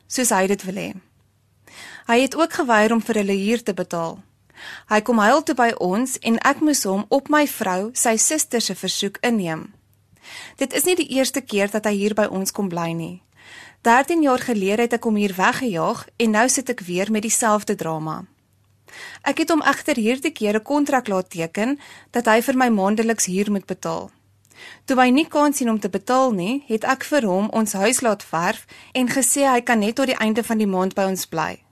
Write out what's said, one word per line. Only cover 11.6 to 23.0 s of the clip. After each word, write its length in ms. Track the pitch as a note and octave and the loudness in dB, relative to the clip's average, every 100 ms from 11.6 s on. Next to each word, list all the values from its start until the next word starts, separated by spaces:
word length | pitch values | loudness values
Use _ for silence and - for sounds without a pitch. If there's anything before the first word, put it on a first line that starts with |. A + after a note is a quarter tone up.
| G3+ | 0
dat 120 | G#3+ G#3+ | 0 0
hy 80 | |
hier 200 | G3+ G3+ | 0 0
by 160 | G#3+ G#3 | 0 0
ons 220 | F#3+ F#3+ | 0 -6
kom 180 | - G3+ | -4 -4
bly 220 | E3+ E3 | -4 -4
nie. 280 | E3 E3 F3+ _ _ - - - _ A#3 | -6 -8 -12 _ _ -20 -20 -20 _ 4
Dertien 360 | A#3+ C#4 E4+ | 4 4 2
jaar 200 | C#4+ B3+ | 2 2
gelede 400 | - A3 F#3+ G#3+ | 0 -2 0 0
het 120 | A#3+ A#3 | 0 0
ek 60 | A#3 | 0
hom 120 | G#3 | 0
hier 160 | G#3 F#3 | 0 2
weggejaag 680 | G3 B3+ B3+ E3 E3 A#3 - - | 0 2 -2 0 -2 -2 -8 -2
en 140 | A3+ | 2
nou 140 | G#3 B3 | 4 2
sit 200 | C4 B3+ | 2 -2
ek 60 | A#3+ F3 | -6 -4
weer 240 | F3 G3 | -4 -2
met 80 | A3 | -2
dieselfde 540 | A3 - A3+ G#3 G3+ G3+ | 0 0 2 2 0 -4
drama. 460 | E3 D#3+ D#3 - F#3+ _ _ _ _ _ _ - - - | -4 -6 -6 -8 -12 _ _ _ _ _ _ -20 -20 -6
Ek 160 | - C#4 | -4 -2
het 80 | D#4+ | 2
hom 80 | D#4+ | 2
egter 380 | - C4 - C#4 | 2 0 0 0
hierdie 300 | G#3+ C4 D#4 | 0 0 -4
keer 240 | D#4 G#3 G#3+ | -4 -2 -2
'n 60 | G#3+ | 0
kontrak 420 | C#4+ D4 C4 A#3+ | 0 2 0 0
laat 220 | F#3+ F#3 | -4 -4
teken 480 | E3+ E3 - A3+ C#4+ - - - | -6 -6 -4 -4 -4 -8 -20 -6
dat 140 | A#3+ A#3 | -2 4
hy 160 | A3 | 4
vir 160 | A#3 B3+ | 4 2
my 120 | B3 | 2
maandeliks 560 | G#3+ F#3+ G#3+ | 2 2 0